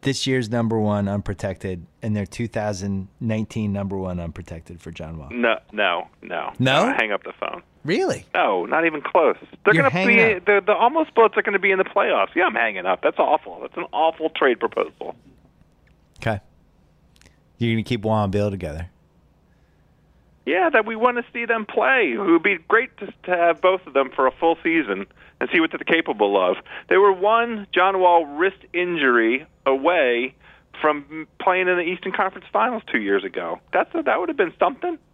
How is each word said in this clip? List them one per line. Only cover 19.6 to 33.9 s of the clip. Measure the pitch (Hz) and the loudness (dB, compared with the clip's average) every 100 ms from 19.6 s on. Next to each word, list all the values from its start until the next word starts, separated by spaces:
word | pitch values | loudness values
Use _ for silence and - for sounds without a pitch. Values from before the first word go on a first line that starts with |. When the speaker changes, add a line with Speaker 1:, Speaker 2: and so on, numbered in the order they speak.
| _ _ _ _ _ _ _ _ - | _ _ _ _ _ _ _ _ -4
Speaker 2:
Yeah, | 359 349 | 0 2
that | 277 214 | 2 0
we | 220 | 0
wanna | 240 247 233 | 0 0 -6
see | 247 233 | -8 -4
them | 226 214 | -4 -2
play. | - 240 262 190 | 0 2 2 2
It | 123 | 0
would | 196 165 | 2 4
be | 165 185 - | 4 -2 2
great | 220 254 - | 0 0 -8
to, | 196 - | -16 -14
to | - 180 | -4 0
have | 170 160 | 2 4
both | 185 185 185 | 2 2 0
of | |
them | 135 131 - | 0 0 2
for | 131 | 0
a | |
full | - 165 165 | 2 0 0
season | 165 165 123 95 98 _ - _ | 0 0 0 -4 -6 _ -20 _
and | 123 | -2
see | 170 | 0
what | 160 | 0
they're | 165 | -4
capable | - 165 160 120 101 101 | -2 -2 0 0 2 2
of. | 90 92 - - - | 2 -2 -6 -20 0
They | 180 | 4
were | 202 | 6
one | 190 196 226 233 226 202 | 4 2 2 0 -6 -4
John | - 185 196 | 0 2 4
Wall | 185 170 151 | 6 4 2
wrist | 143 185 190 - | -2 -2 -2 -10
injury | 170 180 170 139 123 113 131 156 _ - | -4 -4 0 2 4 4 0 -4 _ 0
away | 135 143 175 131 120 127 - - - _ - | 2 2 2 2 0 -4 -10 -20 -20 _ -4
from | 156 147 143 156 156 _ | -2 -2 -6 -14 -14 _
playing | - 180 185 | 0 0 2
in | 180 | 0
the | |
Eastern | 170 180 - | -2 -6 -6
Conference | 185 185 190 - | -4 -4 -4 -6
Finals | 202 220 226 - | -2 -2 -2 -6
two | 123 | -4
years | 101 98 | 0 0
ago. | 95 92 87 87 _ | -2 -8 -8 -10 _
That's | - 208 | -2 -2